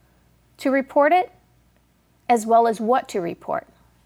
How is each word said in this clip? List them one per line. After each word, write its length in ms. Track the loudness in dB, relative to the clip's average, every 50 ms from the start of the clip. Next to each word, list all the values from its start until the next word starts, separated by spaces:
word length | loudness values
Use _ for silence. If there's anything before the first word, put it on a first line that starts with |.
| _ _ _ _ _ _ _ _ _ _ _ -6
to 120 | -4 -2
report 420 | -2 -2 -2 -2 0 2 2 4 4
it, 200 | 2 0 -2 -8 _ _ _ _ _ _ _ _ _ _ _ _ _ _ _ _ _ _ -2
as 160 | -2 0 0
well 220 | 2 2 2 2
as 160 | 2 0 -2 -2
what 260 | -2 -2 -2 -2 -4
to 100 | -8 -6 -6
report? 440 | -6 -8 -12 -10 -8 -8 -8 -8 _ _ _ _ _ _ _ _